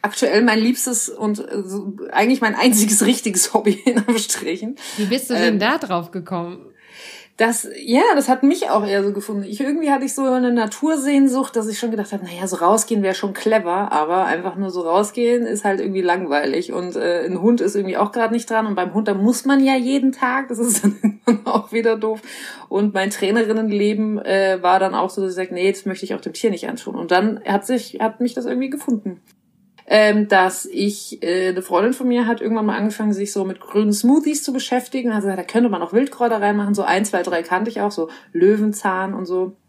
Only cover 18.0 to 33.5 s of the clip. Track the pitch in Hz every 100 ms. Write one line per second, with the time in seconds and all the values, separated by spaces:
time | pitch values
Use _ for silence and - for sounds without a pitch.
18 | 208 240 226 233 - 220 220 202 180 208
19 | 214 196 208 240 269 277 269 269 247 277
20 | 262 262 254 247 - 226 240 208 202 -
21 | 220 - - 214 - 214 - 226 226 220
22 | 214 220 - - - - - 196 208 196
23 | 196 - 196 226 220 220 220 202 208 214
24 | 214 208 - 196 196 190 180 190 190 185
25 | 185 202 190 180 185 180 190 190 196 190
26 | 196 196 - - 226 180 - 233 - -
27 | 170 180 208 208 - 202 - 247 - -
28 | 220 214 247 254 247 247 269 285 - 226
29 | 196 175 _ _ _ _ _ _ - 214
30 | 214 214 208 190 185 - - - 202 208
31 | - - 165 180 185 180 185 170 214 262
32 | 254 240 220 214 - 226 214 208 208 214
33 | 214 196 202 202 190